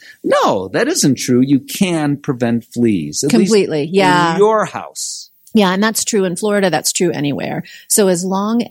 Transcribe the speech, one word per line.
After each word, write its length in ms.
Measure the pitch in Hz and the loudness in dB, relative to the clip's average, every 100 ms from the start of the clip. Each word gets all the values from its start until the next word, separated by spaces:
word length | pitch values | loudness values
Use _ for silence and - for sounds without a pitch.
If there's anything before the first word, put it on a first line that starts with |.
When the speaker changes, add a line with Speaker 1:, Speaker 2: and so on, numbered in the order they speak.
| - - | -16 -10
Speaker 1:
no, 460 | - 554 453 107 92 | -2 2 2 0 -2
that 180 | 143 254 | -2 -2
isn't 260 | 330 147 123 | 0 0 0
true. 240 | - 123 | 0 2
You 200 | 135 139 | 4 2
can 580 | - - 185 165 147 143 | 0 -4 -2 0 -2 -4
prevent 460 | - 123 120 117 - | -4 -2 0 -2 -4
fleas. 560 | 120 120 95 73 - | -2 0 0 -4 -4
At 80 | 143 | 0
least 180 | 233 202 | 2 4
Speaker 2:
Completely. 340 | 214 180 156 151 | 2 2 -2 -2
Yeah. 420 | 190 185 180 170 | 2 4 4 2
Speaker 1:
in 40 | 185 | 4
your 280 | 208 220 170 | 4 2 -2
house. 640 | 110 76 - - - - _ _ | -6 -12 -12 -12 -12 -16 _ _
Speaker 2:
Yeah, 160 | 220 190 | 2 2
and 80 | 190 | 2
that's 180 | 220 220 | 0 -2
true 200 | - 214 | -2 -2
in 100 | 185 | -2
Florida. 360 | 180 214 202 196 | -2 -2 0 0
That's 240 | 160 - | 0 -2
true 160 | - 180 | -2 -2
anywhere. 520 | 143 147 156 - 151 - - - | -2 -4 -4 -6 -8 -10 -16 -2
So 220 | - 190 | 2 2
as 160 | 175 | 0
long 380 | 185 190 208 233 - | -2 -4 -2 -2 -2